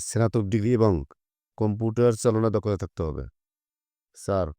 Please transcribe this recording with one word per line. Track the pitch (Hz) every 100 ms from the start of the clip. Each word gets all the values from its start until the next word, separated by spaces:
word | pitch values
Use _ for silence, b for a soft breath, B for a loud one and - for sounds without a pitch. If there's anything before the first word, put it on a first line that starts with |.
| -
স্নাতক | 110 113 120 98
ডিগ্রি | 107 107 120
এবং | 110 85 69 - _ _ _ -
কম্পিউটার | 107 104 113 113 120 110
চালনা | 123 110 113 104
দক্ষতা | 104 98
থাকতে | 90 - 80
হবে। | 67 62 _ _ _ _ _ _ _ _ -
চার, | - 98 82